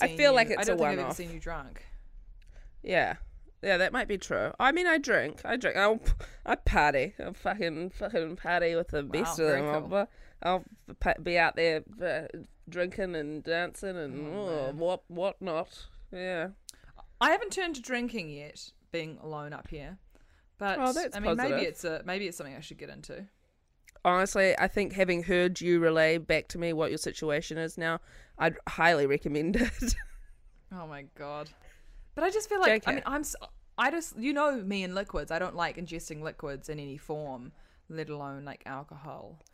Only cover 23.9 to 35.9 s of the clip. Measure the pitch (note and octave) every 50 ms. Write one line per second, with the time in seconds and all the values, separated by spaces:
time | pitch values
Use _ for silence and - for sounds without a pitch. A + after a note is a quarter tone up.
23.9 | - - - F3 F3+ F#3 F#3 G3 - G3+ F#3+ F#3 - - F3+ F#3+ - G#3 G3 -
24.9 | F#3+ G3 F#3+ F3+ F3 E3+ E3 F3 F3+ F3+ F3+ F3+ F3+ - E3+ F3 F3 E3+ E3 E3
25.9 | D#3+ D#3+ D#3+ D#3+ E3 E3+ D#3 - D#3+ D3+ - - - G#3+ E3+ E3+ D#3+ D#3 D#3+ -
26.9 | - - - - - - D#3+ D#3 D3 D3+ E3 - D#3 D#3+ E3 D#3+ - - E3 E3
27.9 | E3 E3 - - - - - - - - D3+ E3 E3+ - - - - - E3 E3+
28.9 | E3+ D3 C#3+ C3+ C#3+ D3 - D#3+ C#3+ D3+ D#3 E3 - A#3 B3 A3+ - - B3+ A#3
29.9 | - - - - - - - - - - - - - - - - F#3+ F3+ E3+ D#3
30.9 | D3 C#3+ C#3+ C#3 - - D3 C#3+ D3 D3 D3+ D3+ - - - - - - - -
31.9 | - - - - - D4 D#4+ F#4+ G4 G#4+ G#4 - G#4 G4 F#4 D4+ A3 A3 - A#3
32.9 | C4 C4+ - - C#4 D4+ D4+ - - - - - - - - - - - A#3 C#4
33.9 | D4+ E4+ D#4+ - - A3 A3+ C#4+ C#4+ C#4+ D4+ D4 C4+ A#3+ F#3+ F#3+ G3+ G3 F#3+ F3+
34.9 | F3+ G3 G3+ - - D#3 D3 - D#3+ E3+ F#3 F3+ - E3+ E3+ D#3 - E3+ F3 D#3